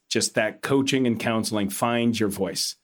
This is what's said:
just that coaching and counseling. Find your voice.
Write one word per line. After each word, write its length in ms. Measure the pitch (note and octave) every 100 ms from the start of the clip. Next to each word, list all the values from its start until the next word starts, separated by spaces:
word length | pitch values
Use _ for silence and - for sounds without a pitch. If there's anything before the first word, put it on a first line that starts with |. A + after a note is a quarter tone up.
| -
just 260 | - G2+ -
that 260 | A2 -
coaching 460 | - C#3 C3+ C3+ B2+
and 120 | A2
counseling. 500 | A#2+ A2+ G#2 G#2+ G2+
Find 500 | - A#2+ A#2+ A#2 A2
your 100 | G#2+
voice. 460 | - F#2 - - -